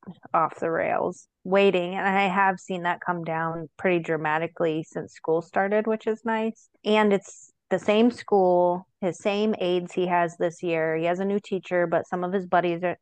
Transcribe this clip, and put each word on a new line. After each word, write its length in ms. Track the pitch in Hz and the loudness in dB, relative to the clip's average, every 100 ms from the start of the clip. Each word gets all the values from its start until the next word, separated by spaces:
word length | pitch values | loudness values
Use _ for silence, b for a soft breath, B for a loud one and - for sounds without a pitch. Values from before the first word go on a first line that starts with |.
| - 175 - | -20 -20 -2
off 260 | 170 160 - | 0 0 -2
the 100 | 170 | -4
rails 560 | 160 165 - 180 180 - _ | -2 0 0 -2 -6 -16 _
waiting. 500 | - 190 196 185 175 | 0 4 4 2 -2
And 120 | 190 190 | -4 0
I 140 | 190 196 | 0 0
have 300 | 185 196 185 | 2 2 0
seen 260 | - 185 | -6 -6
that 160 | 175 170 | -4 -4
come 180 | - 175 | -4 -6
down 440 | 165 160 165 165 160 _ | -4 -4 -4 -6 -10 _
pretty 220 | 190 175 | 0 0
dramatically 840 | 165 160 156 156 165 - 170 156 160 | 0 -2 0 -2 -4 -2 -2 -2 -6
since 240 | - - | -10 -12
school 300 | - - 160 | -10 -2 -2
started, 440 | 170 - 196 214 220 | 0 -2 0 0 0
which 200 | 220 233 | -4 -4
is 180 | 214 | -6
nice. 440 | 226 226 226 220 _ _ | -4 -4 -4 -6 _ _
And 280 | - 214 214 | 0 4 4
it's 400 | 202 - - - _ _ | 2 -2 -20 -20 _ _
the 100 | 185 | -4
same 320 | - 208 240 | 2 4 4
school, 760 | 240 - 208 185 180 175 180 185 _ | 2 0 2 4 4 4 0 -6 _
his 180 | 196 160 | -6 -2
same 360 | 214 202 220 214 | -2 0 0 0
aides 320 | 180 180 175 | 0 -2 -2
he 140 | - 180 | -4 0
has 300 | 175 170 165 | 2 0 0
this 220 | 175 165 | -4 -4
year. 340 | 175 165 160 160 | -4 -2 0 0
He 80 | |
has 160 | 165 180 | -2 -2
a 40 | |
new 140 | 196 202 | 0 -2
teacher, 480 | - 190 - 180 170 | -2 -8 -2 0 2
but 200 | 170 - | 0 -2
some 160 | 180 | -4
of 80 | 180 | -2
his 140 | 196 180 | -4 0
buddies 360 | 175 175 170 | 2 2 -2
are, 140 | 175 - | -4 -6